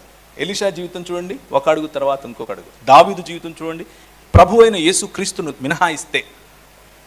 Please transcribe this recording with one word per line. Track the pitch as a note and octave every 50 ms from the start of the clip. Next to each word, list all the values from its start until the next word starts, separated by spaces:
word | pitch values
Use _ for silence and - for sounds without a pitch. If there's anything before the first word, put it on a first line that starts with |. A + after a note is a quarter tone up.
| - _ _ _ - - - -
ఎలీషా | D3 F3 G3+ - G3+ G3
జీవితం | F#3+ F3 F3+ E3+ - F3+ F3 F3
చూడండి, | F3+ F3 F3+ F3+ A3+ C#4 - -
ఒక | B2+ C#3 - D#3+
అడుగు | D#3 D#3 D#3 D3+
తర్వాత | - C#3 C#3 C#3 C#3 C3+ -
ఇంకొక | A#2+ A#2 - A#2 G#2+
అడుగు. | G2+ F#2 F2 - - - A#2
దావీదు | B2 C3 D#3 F3 G3 G3 F3
జీవితం | E3+ D#3+ E3+ E3 E3+ E3 D#3 -
చూడండి, | D#3+ D#3+ D#3+ E3 - - - - - - - - - _ -
ప్రభు | - F#3 F3 G#3+ A#3
అయిన | A3+ A3+ G#3
యేసు | F3+ D#3 E3+ F#3+ - G#3
క్రీస్తును | G3+ - - G3 F#3+ - - F3 D3 - -
మినహాయిస్తే, | C3 C3+ C#3 - F3+ E3+ D#3+ - - - - - - - - - - - - - _ _ _ _ - - _ - _